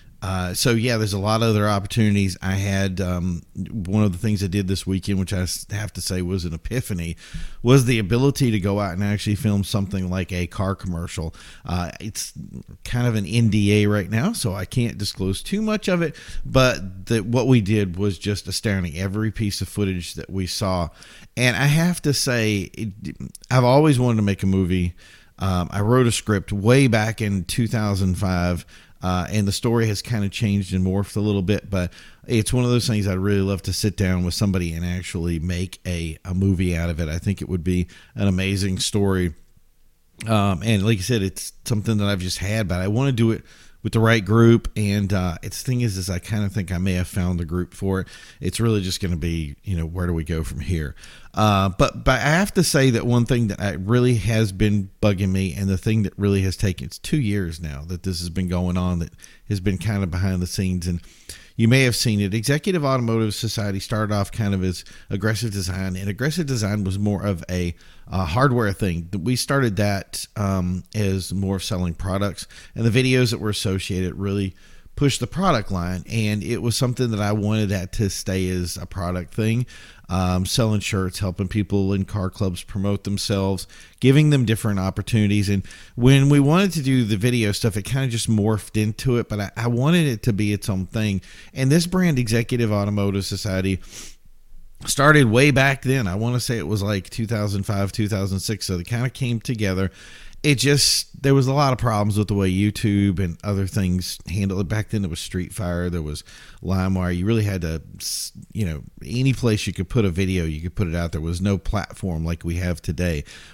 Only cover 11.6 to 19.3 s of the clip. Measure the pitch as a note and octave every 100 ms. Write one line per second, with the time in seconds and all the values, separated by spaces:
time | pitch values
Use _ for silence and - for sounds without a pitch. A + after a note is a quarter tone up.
11.6 | - F2+ F2 - G#2+ - - - - -
12.6 | - - - A#2+ B2 A2 F2+ A#2 A2+ G#2+
13.6 | G2+ G#2 G#2 G#2 F#2 A2 D3 A#3 A2+ G2+
14.6 | F#2+ B2+ A#2 - G#2 - F#2+ - - G3
15.6 | G#3+ G#3+ - F3+ D#3+ - - - C3 C3
16.6 | B2+ D2 F#2+ F#2 F#2+ A2+ G2+ B2 A#2+ B2+
17.6 | G2 G#2+ F#2+ F2 G#2 F2 G2+ G2+ - -
18.6 | - F#2+ F2 D2+ G2 G#2 A2